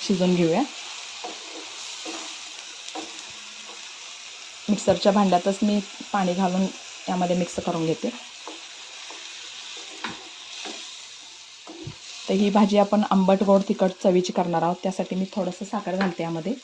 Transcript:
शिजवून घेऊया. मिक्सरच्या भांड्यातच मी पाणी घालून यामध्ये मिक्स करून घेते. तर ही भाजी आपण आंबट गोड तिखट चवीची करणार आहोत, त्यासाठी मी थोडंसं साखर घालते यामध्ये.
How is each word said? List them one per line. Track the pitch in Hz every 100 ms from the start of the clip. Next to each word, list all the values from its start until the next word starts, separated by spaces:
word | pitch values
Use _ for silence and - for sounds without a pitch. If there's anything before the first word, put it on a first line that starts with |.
| -
शिजवून | 190 180 180
घेऊया. | 165 175 294 - - - - - - - - 330 - - - - - - - - - - - - - - - - - - - - - - - - - - - - - - -
मिक्सरच्या | 202 - 180 214
भांड्यातच | 202 196 175 196 196
मी | 214 208 196 - -
पाणी | 208 185
घालून | 180 190 185 190 - - - -
यामध्ये | 180 175 180
मिक्स | 175 -
करून | - 170 160
घेते. | 156 220 - - - - - - - - - - - - - - - - - - - - - - - - - - - - - - - - - - - - - - - - - -
तर |
ही | 196 202
भाजी | 202 208 202
आपण | 202 208 208
आंबट | 196 190 190
गोड | 202 196 196
तिखट | 214 190 -
चवीची | 208 180 180
करणार | 214 175 170
आहोत, | 165 175
त्यासाठी | 196 185 180 185
मी | 190
थोडंसं | - 180 185 196
साखर | 208 190 185
घालते | 190 175
यामध्ये. | 165 165 165 262